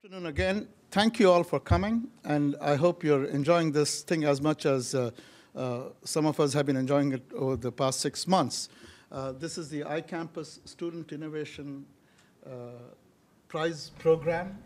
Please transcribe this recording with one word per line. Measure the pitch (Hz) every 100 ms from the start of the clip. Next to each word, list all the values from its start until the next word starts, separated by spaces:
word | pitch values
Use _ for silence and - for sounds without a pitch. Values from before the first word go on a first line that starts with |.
| 202
afternoon | 185 170
again. | 143 185 196 - - _
Thank | 190 220 220
you | 190
all | 175
for | 170 143
coming, | - 175 202 226 240 -
and | - 147 147 143
I | 151 143
hope | 175 175
you're | 151 143
enjoying | 139 139 143 170 160
this | 147 147 -
thing | - 170
as | 151 139
much | 147 151
as, | 156 135 120
uh, | 139 120 - - - _ -
uh, | 127 123 - -
some | - 160 156
of | 143
us | 147
have | 135
been | 143 135
enjoying | 131 143 143
it | 131 -
over | - 131 131
the | 123
past | - 135 131
six | 147 - -
months. | 190 127 - - - - - _
Uh, | 139 135
this | 131 160 170
is | 156
the | 151
iCampus | 147 151 160 170 165 170 147 -
Student | - - 170 165 156
Innovation, | 151 156 151 147 - 143 139 143 _ _ _ _ _ -
uh, | 127 120 120 120 - _ _ _ _ _
Prize | 156 165 160 - -
Program. | 165 160 147 170 190 196